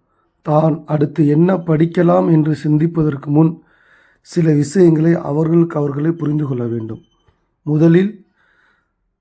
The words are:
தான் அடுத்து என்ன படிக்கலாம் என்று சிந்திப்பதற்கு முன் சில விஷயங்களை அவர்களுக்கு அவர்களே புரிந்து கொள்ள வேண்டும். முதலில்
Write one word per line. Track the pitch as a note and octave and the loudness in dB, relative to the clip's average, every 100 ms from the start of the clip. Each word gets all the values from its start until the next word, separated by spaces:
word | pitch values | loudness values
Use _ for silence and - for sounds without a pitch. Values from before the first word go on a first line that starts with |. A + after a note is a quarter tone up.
| _ _ _ _ | _ _ _ _
தான் | - D3+ D#3+ D3+ - | -4 0 0 -2 -4
அடுத்து | D3+ D3+ - D3 | -4 -2 0 0
என்ன | D3+ F3 F#3 | 2 2 0
படிக்கலாம் | E3+ D#3 E3+ E3+ E3+ F3+ F#3 | -2 0 0 0 2 2 2
என்று | D#3+ D3+ | 2 0
சிந்திப்பதற்கு | D3 D#3 D3+ E3 E3 D3+ C#3 D3 | -2 -2 0 0 -2 -2 -4 -2
முன் | D3 D#3+ E3 _ _ _ _ _ _ | 2 2 0 _ _ _ _ _ _
சில | - - D#3+ | -8 -2 0
விஷயங்களை | D3 C#3+ G3 F3 D#3 D#3+ | 0 0 2 4 4 2
அவர்களுக்கு | E3+ C#3+ C#3+ D#3+ E3+ E3+ D#3 | 0 -2 -2 0 2 0 -2
அவர்களே | D3 C#3 D#3 | -6 -4 -4
புரிந்து | E3 D3 D3+ D3 | -4 -4 -4 -4
கொள்ள | B2+ | -4
வேண்டும். | A#2+ A#2 A2 A2 - _ _ _ _ _ | -4 -6 -8 -12 -18 _ _ _ _ _
முதலில் | - D3+ E3 E3+ G3 G#3+ _ _ _ _ _ _ _ _ _ _ | -4 2 4 4 2 -6 _ _ _ _ _ _ _ _ _ _